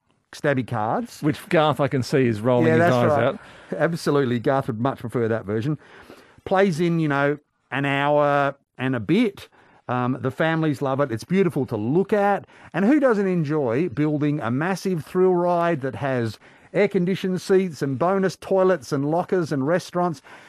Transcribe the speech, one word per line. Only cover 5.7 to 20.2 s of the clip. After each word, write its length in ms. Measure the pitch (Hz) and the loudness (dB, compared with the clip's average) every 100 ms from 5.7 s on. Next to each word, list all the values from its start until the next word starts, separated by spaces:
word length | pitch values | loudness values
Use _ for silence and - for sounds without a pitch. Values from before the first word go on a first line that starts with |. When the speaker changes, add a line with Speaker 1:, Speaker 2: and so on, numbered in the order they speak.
| 151 - - - - - _ - | -4 -8 -20 -20 -20 -20 _ -2
Speaker 1:
Plays 340 | 190 202 156 | 2 2 2
in, 180 | 170 165 | 0 0
you 100 | 151 | 0
know, 280 | 139 143 147 _ _ - | 0 0 -2 _ _ -8
an 140 | 135 | -4
hour 680 | 139 139 143 147 143 143 139 - _ - | -2 0 2 2 4 2 0 -4 _ -6
and 180 | 131 123 | -2 -2
a 40 | |
bit. 500 | 98 196 226 - - _ _ _ - | 0 2 2 -2 -20 _ _ _ -6
Um, 280 | 123 123 131 | -2 -2 -2
the 100 | 127 | -4
families 520 | - 160 160 156 131 | -2 0 0 0 -2
love 180 | 135 135 | -2 -2
it. 100 | 139 | -2
It's 140 | 113 | -4
beautiful 400 | - 185 175 151 | -2 0 2 0
to 100 | 127 | -4
look 380 | 107 110 165 190 | -4 0 0 0
at. 340 | 208 202 196 - - - | 2 2 0 -4 -20 -10
And 100 | - | -2
who 160 | 202 302 | 2 4
doesn't 260 | 262 208 190 | 4 2 0
enjoy 640 | 180 143 156 127 123 180 | 0 0 0 0 0 -2
building 500 | 117 151 147 147 147 | -2 -2 0 0 -2
a 120 | 113 | -2
massive 520 | 131 170 185 196 170 | -2 -2 -4 -4 -4
thrill 320 | - 180 185 | -4 2 4
ride 460 | 175 175 175 170 160 | 4 2 2 0 -2
that 140 | 131 | -4
has 440 | 110 143 127 113 - - - - | -4 -2 -2 -2 -6 -18 -20 -6
air-conditioned 640 | 170 202 190 175 185 185 185 | 0 0 2 0 -2 -2 -4
seats 400 | - 190 185 147 | 2 2 2 -4
and 180 | 139 131 | -4 0
bonus 380 | 170 196 190 - | 0 2 0 -4
toilets 560 | - 190 185 170 123 | -2 2 2 2 -2
and 180 | 143 143 | -4 0
lockers 400 | 170 - 190 151 | -2 0 -2 0
and 160 | 143 135 | -2 0
restaurants? 540 | 175 - 175 180 151 | -2 -2 -4 -2 -4